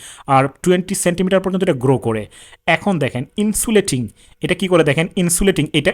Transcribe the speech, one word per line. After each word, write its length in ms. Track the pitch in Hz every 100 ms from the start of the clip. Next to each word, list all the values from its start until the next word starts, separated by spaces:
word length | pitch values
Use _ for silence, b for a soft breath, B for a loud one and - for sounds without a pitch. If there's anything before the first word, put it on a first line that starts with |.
| B B -
আর 220 | 135 139 -
টোয়েন্টি 320 | 175 180 185
সেন্টিমিটার 460 | 196 175 175 185 190
পর্যন্ত 220 | 190 185
এটা 100 | 190
গ্রো 260 | 139 131 127
করে। 280 | 117 110 101 B B B -
এখন 320 | 165 208 175
দেখেন 260 | 131 123 139 -
ইনসুলেটিং, 720 | 214 208 - 214 196 131 110 b b b
এটা 140 | 147
কি 140 | 175 185
করে 160 | 180
দেখেন, 240 | 147 139 165 -
ইনসুলেটিং, 500 | 175 - 196 160 143
এটা, 200 | 156 180